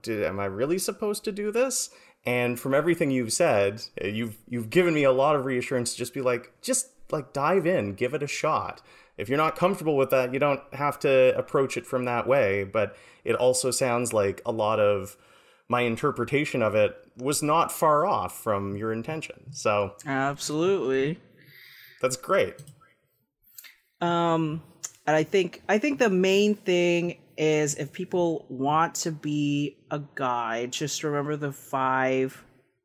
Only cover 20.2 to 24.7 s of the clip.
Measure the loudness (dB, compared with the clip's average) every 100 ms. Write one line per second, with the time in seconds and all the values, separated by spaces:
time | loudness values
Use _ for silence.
20.2 | -2 -4 -6 -2 0 0 0 0 0 -4
21.2 | -10 _ -20 -20 -20 -20 -20 -4 -4 -4
22.2 | 0 2 2 -4 -20 -20 _ _ _ _
23.2 | _ _ _ -20 -20 _ _ -6 -2 0
24.2 | 2 0 -2 -6 -10